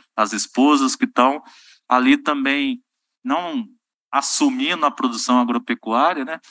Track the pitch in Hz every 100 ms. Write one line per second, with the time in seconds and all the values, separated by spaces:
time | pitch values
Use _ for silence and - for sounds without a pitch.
0 | _ - 104 107 - - 139 147 135 -
1 | 127 - 127 147 - - - _ - 127
2 | 127 143 147 143 135 143 139 123 _ _
3 | _ _ 127 320 349 135 107 _ _ _
4 | _ 135 - - 147 127 143 175 147 -
5 | 131 113 - 123 120 120 123 117 110 117
6 | 156 170 135 160 -